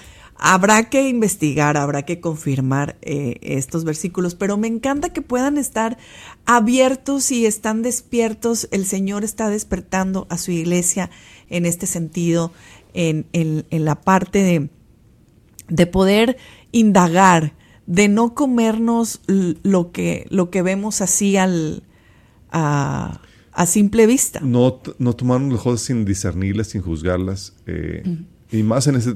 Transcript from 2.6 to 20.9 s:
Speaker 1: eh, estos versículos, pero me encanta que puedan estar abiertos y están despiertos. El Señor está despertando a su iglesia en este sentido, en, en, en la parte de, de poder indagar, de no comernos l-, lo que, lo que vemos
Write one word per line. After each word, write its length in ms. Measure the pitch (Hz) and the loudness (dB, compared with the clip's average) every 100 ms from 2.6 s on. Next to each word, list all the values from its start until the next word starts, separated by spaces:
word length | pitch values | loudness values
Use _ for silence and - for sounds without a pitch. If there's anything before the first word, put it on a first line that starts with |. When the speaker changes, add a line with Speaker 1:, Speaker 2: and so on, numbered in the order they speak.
| 131 135 143 - | 0 0 -2 -8
Speaker 1:
eh, 340 | - 147 139 - | -8 -6 -6 -8
estos 400 | - 139 - 170 | -6 -6 -4 -6
versículos, 500 | 160 156 185 180 180 | -6 -6 -6 -4 -6
pero 240 | 175 196 208 | -4 -4 -2
me 80 | 226 | -2
encanta 460 | 226 269 285 349 | -4 -4 -4 -4
que 80 | - | -8
puedan 380 | - 247 269 294 | -4 -2 0 -2
estar 400 | 254 226 220 247 - - - - - | -4 -4 -4 -6 -14 -20 -20 -10 0
abiertos 840 | 240 214 254 262 262 269 277 269 | 2 4 4 2 0 -2 -4 -2
y 140 | 247 220 | 0 0
están 380 | 214 220 220 | 0 -4 -4
despiertos. 840 | 240 240 - 240 226 220 233 226 - | -4 -6 -4 -2 -2 -2 -2 -2 -2
El 140 | 196 185 | -4 -2
Señor 360 | 190 196 202 | -2 -2 -4
está 260 | 214 - 220 | -6 -4 -2
despertando 760 | 208 - 185 - 185 190 190 - | -2 -4 -6 -4 -2 -2 -4 -6
a 80 | 175 | -6
su 100 | - | -4
iglesia 640 | 170 165 175 175 - 175 - - - - | -4 0 0 0 -2 -4 -8 -20 -20 -8
en 160 | 175 175 | -4 -2
este 180 | 165 196 | -2 -4
sentido, 680 | 175 160 - 170 165 165 - - - _ - | -6 -6 -2 0 0 -2 -8 -20 -20 _ -4
en, 320 | 165 156 151 | -2 -2 -2
en, 340 | 170 160 156 156 | -2 0 -2 -4
en 160 | 165 156 | -2 -2
la 160 | 147 | 0
parte 400 | - 190 190 202 | 2 2 2 0
de, 280 | 190 170 147 - _ _ _ _ _ _ _ - - | 2 2 -2 -10 _ _ _ _ _ _ _ -20 -4
de 180 | 165 175 | 0 2
poder 520 | 190 190 208 233 254 - - _ | 4 4 4 2 0 -8 -20 _
indagar, 840 | 233 214 180 175 170 190 170 151 - _ - - | 2 4 6 4 6 6 6 2 -6 _ -18 -4
de 220 | 175 208 | 2 4
no 260 | 208 233 | 4 2
comernos 880 | 240 285 240 226 220 233 233 220 - - | 0 0 2 2 0 0 0 0 -4 -2
l-, 300 | 196 180 160 | 0 0 0
lo 300 | 202 185 175 | 0 2 0
que, 340 | 185 175 165 - | -4 -4 -4 -4
lo 180 | 190 175 | -2 0
que 140 | 190 | 0
vemos 380 | 180 196 214 | 0 -2 -4